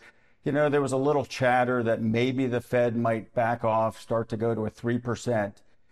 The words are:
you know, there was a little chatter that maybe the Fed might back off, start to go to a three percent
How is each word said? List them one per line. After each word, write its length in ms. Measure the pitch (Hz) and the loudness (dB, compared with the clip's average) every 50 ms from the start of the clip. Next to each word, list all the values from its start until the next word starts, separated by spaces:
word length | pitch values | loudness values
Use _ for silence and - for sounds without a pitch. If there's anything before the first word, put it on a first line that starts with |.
| - - _ _ _ _ _ _ _ | -14 -20 _ _ _ _ _ _ _
you 80 | 147 135 | -2 0
know, 160 | 143 151 147 | 2 2 2
there 140 | 139 147 139 | 2 2 0
was 100 | 113 123 | 0 0
a 40 | |
little 280 | 135 135 143 151 143 123 | 0 2 2 2 0 0
chatter 580 | - - - 135 123 123 127 123 120 127 123 117 | -4 -4 0 2 2 4 4 2 2 0 0 2
that 180 | 113 113 107 | 0 0 0
maybe 460 | 113 110 110 117 123 131 123 127 135 | 0 0 0 2 0 0 0 0 -2
the 140 | 127 120 120 | 0 -2 -4
Fed 360 | - - - 123 120 120 117 | -4 0 0 2 2 2 0
might 380 | 117 117 113 117 113 113 - _ | 0 0 0 0 -2 -4 -6 _
back 300 | - 117 113 120 120 - | -2 0 0 0 -2 0
off, 360 | 113 110 110 110 110 - - | 0 0 2 0 0 -2 -6
start 280 | - - 120 113 113 - | -6 -4 -2 -2 -2 -4
to 60 | - | -4
go 180 | 104 110 117 113 | -2 0 0 0
to 120 | 107 107 | 0 -2
a 40 | 107 | -6
three 280 | - - - 120 123 120 | -6 -4 -2 -2 -2 -2
percent 640 | 123 123 113 110 - 127 120 110 104 101 - - - - _ _ _ _ | -2 -4 -6 -4 -2 -2 0 0 0 -2 -6 -12 -20 -20 _ _ _ _